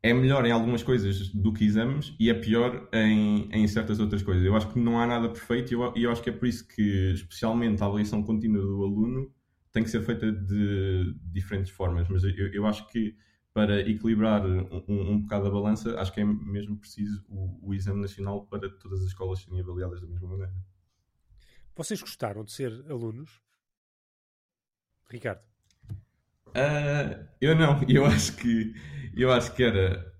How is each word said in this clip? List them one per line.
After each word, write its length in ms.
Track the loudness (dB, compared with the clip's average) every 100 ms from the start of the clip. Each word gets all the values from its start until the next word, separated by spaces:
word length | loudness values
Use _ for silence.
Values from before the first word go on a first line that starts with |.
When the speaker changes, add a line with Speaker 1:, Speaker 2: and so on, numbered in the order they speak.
Speaker 1:
é 100 | 4
melhor 320 | 4 6 4
em 60 | 4
algumas 320 | 4 2 0
coisas 460 | 2 2 2 -2 -2
do 240 | 0 0
que 120 | 4
exames 500 | 4 4 2 -2 -6 0
e 100 | 2
é 60 |
pior 540 | 2 2 2 2 -2 -2
em, 560 | 2 4 4 4 2 0
em 160 | 2 2
certas 320 | 2 -2 0
outras 220 | 0 0
coisas. 220 | 2 2
Eu 120 | 4 4
acho 160 | 2
que 60 | 0
não 200 | 0 2
há 80 | 0
nada 220 | 0 -2
perfeito 420 | -6 -4 -2 -2
e 40 |
eu, 180 | -2 -2 0
e 60 |
eu 80 | 0
acho 120 | 0
que 80 | -4
é 20 |
por 160 | -2 -2
isso 180 | -2 -10
que, 460 | -2 0 2 2
especialmente, 720 | 0 -4 -4 -2 0 0 0
a 40 | 0
avaliação 360 | 0 0 -2
contínua 380 | 0 0 2 0
do 220 | 0 0
aluno 500 | 0 0 0 -2 -6 _ _ _ _
tem 140 | -2
que 60 | 0
ser 120 | -2
feita 280 | -2 -2 -2
de 840 | -2 -2 0 0 0 0 0 -2 -4 -8
diferentes 380 | -8 -4 -4 -6
formas, 380 | -4 -2 0 0
mas 160 | 2
eu, 280 | 0 0 -2
eu 140 | 0 0
acho 200 | -2 -4
que 280 | -4 -4 -4 _ _ _
para 260 | 0 2 2
equilibrar 640 | 0 0 2 2 4 4
um, 380 | 2 0 -2 -8 -4
um, 220 | -2 2
um 80 | 0
bocado 240 | 0 -2 0
a 40 |
balança, 500 | 0 0 0 -2 -4
acho 120 | -4
que 80 | -2
é 40 |
mesmo 520 | 0 0 -4 -6 -6 -10
preciso 480 | -10 -8 -6 -6 -10
o, 400 | -8 -8 -8 -6
o 60 |
exame 260 | -4 -4 -4
nacional 440 | -6 -6 -8 -8 -8
para 220 | -10 -10
todas 320 | -12 -10 -4
as 60 | -4
escolas 340 | -4 -6 -6
serem 200 | -6 -8
avaliadas 400 | -6 -6 -8 -10
da 60 | -10
mesma 220 | -10 -8
maneira. 260 | -8 -8 -10 -12 _ _ _ _ _ _ -20 _ -20 -20 -12
Speaker 2:
Vocês 240 | -8 -8
gostaram 440 | -10 -8 -8 -8
de 80 | -12
ser 320 | -8 -8 -8 -10
alunos? 500 | -8 -8 -10 -16 _ _ _ _ _ _ _ _ _ _ _ _ _ _ _ _ _ _
Ricardo? 340 | -10 -10 -10 _ _ _ _ -16 -16 _ _ _ _ -10
Speaker 1:
Ah, 720 | -2 0 0 -2 -2 -4 -8 -14 _
eu 140 | 4 6
não, 240 | 6 4
<laughs> 40 | 6
eu 160 | 6
acho 320 | 6 4 2 -2
que, 380 | 0 0 0 -8 -14 -12 -12
eu 180 | 0 4
acho 220 | 4 2
que 80 | 0
era 500 | 2 4 2 0 -8